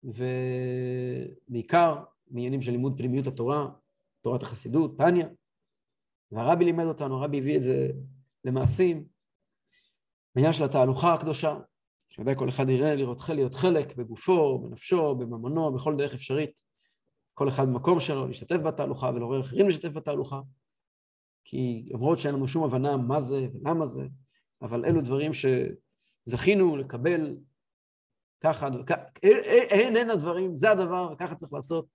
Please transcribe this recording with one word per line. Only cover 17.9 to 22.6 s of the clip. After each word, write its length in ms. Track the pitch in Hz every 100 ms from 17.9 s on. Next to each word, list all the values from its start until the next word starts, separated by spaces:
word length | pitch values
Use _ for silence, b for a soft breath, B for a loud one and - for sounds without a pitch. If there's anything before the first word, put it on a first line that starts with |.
| 175
שלו, 260 | - 143 131
להשתתף 300 | 127 123 175
בתהלוכה 540 | 156 143 139 135 131
ולעורר 260 | 120 117 135
אחרים 260 | 131 131 202
להשתתף 260 | 160 170
בתהלוכה, 480 | 151 156 143 135 139 135 _ _ _ _ _ _ _ _ _
כי 440 | _ 135 127 117 117
למרות 280 | 117 131 165
שאין 160 | 147
לנו 140 | 139 131
שום 160 | 165